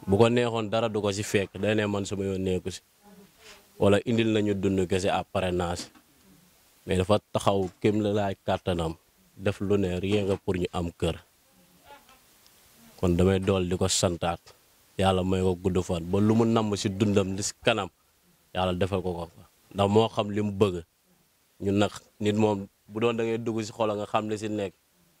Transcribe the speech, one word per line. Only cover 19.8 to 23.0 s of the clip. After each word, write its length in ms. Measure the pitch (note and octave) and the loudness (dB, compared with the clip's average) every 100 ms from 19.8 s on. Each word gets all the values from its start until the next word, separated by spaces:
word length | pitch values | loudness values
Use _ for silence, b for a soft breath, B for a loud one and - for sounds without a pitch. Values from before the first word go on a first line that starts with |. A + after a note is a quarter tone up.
| G2+ | 2
moo 200 | G#2 A2+ | 4 2
xam 200 | - G#2 | 0 -4
li 120 | G#2 | -2
mu 100 | G#2 | -4
bëgg. 320 | G2 G#2 F2+ D#2+ _ _ _ _ _ _ - | 0 0 0 -8 _ _ _ _ _ _ -6
Ñun 180 | G2 G2+ | 0 2
nag 120 | G2+ - - - | 2 -2 -18 -4
nit 160 | G#2+ G#2 | -2 2
moom 300 | G#2+ G2+ G2 _ - | 2 0 -6 _ -14
bu 120 | G#2+ | -4